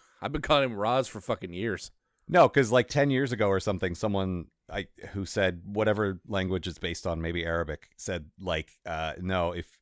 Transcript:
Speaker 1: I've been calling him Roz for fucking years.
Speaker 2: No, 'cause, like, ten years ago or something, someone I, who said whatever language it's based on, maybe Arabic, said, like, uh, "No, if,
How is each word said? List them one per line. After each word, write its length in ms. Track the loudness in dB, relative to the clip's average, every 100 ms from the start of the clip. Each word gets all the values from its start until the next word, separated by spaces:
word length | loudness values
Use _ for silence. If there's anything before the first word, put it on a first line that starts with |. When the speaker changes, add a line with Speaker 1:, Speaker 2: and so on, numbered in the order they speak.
| _ _
Speaker 1:
I've 100 | -8
been 80 | -4
calling 280 | 2 2 2
him 60 | 0
Roz 320 | 2 2 0
for 120 | -6
fucking 320 | -4 -4 -4
years. 380 | -6 -4 -4 -8 -18 _ _ 2
Speaker 2:
No, 220 | 6 8
'cause, 240 | 6 4
like, 160 | 4 4
ten 220 | 2 2
years 200 | 2 0
ago 160 | 2 2
or 120 | 4
something, 340 | 2 0 -2
someone 520 | -2 -2 0 0 -4 -8 _ -12
I, 180 | -10 -10 -14 -12
who 140 | -8 -4
said 340 | 0 0 0
whatever 560 | -6 0 2 2 0 -2 -4
language 400 | -4 -2 -2 -4
it's 120 | -6
based 280 | -6 -4 -4
on, 140 | -2
maybe 240 | -2 -4
Arabic, 460 | -2 -2 -2 -6 -12 -12
said, 340 | -8 -6 -8 -10
like, 320 | -4 -4 -4 -12 -8
uh, 260 | -6 -6 -6
"No, 320 | -2 0 0
if, 260 | -2 -10 -14